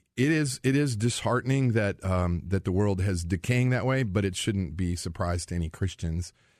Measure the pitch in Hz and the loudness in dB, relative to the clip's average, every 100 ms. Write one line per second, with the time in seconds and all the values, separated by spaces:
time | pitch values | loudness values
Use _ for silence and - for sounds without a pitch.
0 | _ - 139 160 143 127 127 139 147 107 | _ 0 2 2 0 0 0 2 2 2
1 | 117 - - 120 123 135 127 110 101 92 | 0 0 0 0 2 2 4 2 0 -2
2 | 95 92 87 87 85 98 101 92 104 95 | 0 2 2 0 -2 -2 0 0 2 2
3 | 98 90 85 90 - 123 127 127 117 131 | 0 -2 -2 -4 0 2 2 2 0 0
4 | 117 95 98 92 - 98 90 80 90 87 | 0 0 0 -2 -2 -2 -2 -2 -2 -2
5 | 92 82 87 87 - 87 80 - 92 - | -6 -4 -2 -2 -4 -4 -4 -2 -4 -4
6 | 82 82 87 _ _ _ | -4 -4 -6 _ _ _